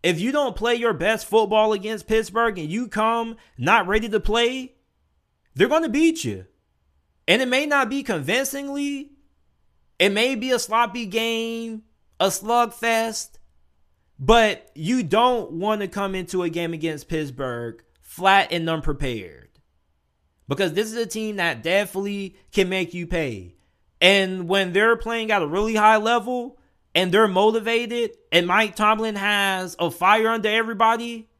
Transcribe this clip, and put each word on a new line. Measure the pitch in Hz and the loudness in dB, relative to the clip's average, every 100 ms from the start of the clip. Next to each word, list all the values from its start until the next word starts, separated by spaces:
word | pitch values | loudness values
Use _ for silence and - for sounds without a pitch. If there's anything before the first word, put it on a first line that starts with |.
If | 170 170 | 0 0
you | 214 | 0
don't | 294 277 | 0 0
play | 190 226 240 | -2 -2 0
your | 233 | 0
best | 175 - 220 - | 0 0 -2 2
football | 220 208 214 214 | 2 4 4 2
against | 208 202 220 - | 0 -4 -8 0
Pittsburgh | 220 220 208 233 185 | 0 0 0 0 -2
and | 151 | -6
you | 196 247 | -4 -4
come | 208 220 233 226 226 _ - | -2 0 0 -4 -10 _ -6
not | 131 220 180 | 2 2 2
ready | 214 220 | -2 0
to | 208 | -2
play, | - 226 240 262 254 _ _ _ _ _ _ _ _ - | 0 2 0 -2 -10 _ _ _ _ _ _ _ _ 0
they're | 202 | 2
gonna | 311 320 | 4 2
beat | 247 330 320 | 2 2 2
you. | 120 98 92 _ _ _ _ _ _ _ - | -6 -8 -14 _ _ _ _ _ _ _ 2
And | 202 | 2
it | 254 | 4
may | 262 294 | 0 2
not | 285 254 | 0 0
be | 277 | -2
convincingly. | 277 180 135 226 269 277 277 285 285 285 285 _ _ _ _ _ _ _ _ _ | -2 -4 0 -2 -2 -6 -8 -6 -4 -6 -12 _ _ _ _ _ _ _ _ _
It | 185 | 0
may | 202 247 262 | 2 0 -2
be | 254 | -2
a | 247 | -2
sloppy | - 220 233 220 220 | 0 0 0 -4 -6
game, | 208 226 226 226 226 226 220 _ _ _ _ | -4 -2 -4 -4 -8 -10 -12 _ _ _ _
a | 190 | 0
slugfest, | - 208 240 233 - 233 226 226 220 - - - _ _ _ _ _ _ _ | 0 0 2 2 -2 -2 0 -2 -6 -12 -18 -20 _ _ _ _ _ _ _
but | 131 233 214 196 - - | 4 6 6 0 -10 -10
you | 160 254 | -2 -2
don't | 175 208 247 247 185 | 2 4 4 2 -4
wanna | 165 202 214 196 | -4 -2 -2 -2
come | 208 196 | -4 -4
into | 190 180 185 | -6 -4 -4
a | 175 | -2
game | 160 170 | -4 -6
against | 165 160 151 - | -4 -6 -6 -6
Pittsburgh | 165 151 123 131 120 117 113 _ _ | -6 -6 -6 -6 -6 -8 -12 _ _
flat | - - 185 196 - | -20 -2 4 4 4
and | 175 165 | -2 -2
unprepared. | 160 147 135 143 113 90 65 - _ _ _ _ _ _ _ _ _ - | -2 -2 -2 -4 -6 -10 -18 -20 _ _ _ _ _ _ _ _ _ -8
Because | 139 185 | -2 0
this | 156 220 | 0 -4
is | 226 | -4
a | 233 | -6
team | 220 220 202 | -4 -6 -2
that | 170 123 | -2 -2
definitely | 156 190 202 190 202 202 196 - _ | 0 0 0 -4 -4 -6 -8 -12 _
can | - 185 | 0 0
make | 190 175 | 0 -4
you | 175 170 | -6 -4
pay. | 175 147 107 90 _ _ _ _ _ | -4 -4 -6 -14 _ _ _ _ _
And | 175 196 190 185 170 | 4 4 0 -4 -2
when | 196 190 | -2 0
they're | 180 220 233 | 2 2 2
playing | 226 233 220 | -2 -6 -2
at | 208 | -2
a | 151 | 0
really | 170 214 214 | -2 0 4
high | 214 220 | 6 6
level | 214 240 214 247 240 - _ _ _ | 4 0 0 -6 -6 -14 _ _ _
and | 160 185 | 0 2
they're | 196 214 | 4 4
motivated | 185 214 226 214 233 240 240 233 - _ | 4 2 2 0 -2 -2 -4 -4 -6 _
and | 170 175 | 0 2
Mike | 190 214 - | 2 0 2
Tomlin | 214 220 220 208 | 2 2 0 -2
has | 202 208 196 190 185 - | 0 0 0 -2 -6 -4
a | 170 | -4
fire | - 180 214 220 | 0 4 4 2
under | 226 214 | 0 0
everybody | 226 226 220 226 226 233 233 220 _ | 0 -2 2 2 2 -4 -12 -16 _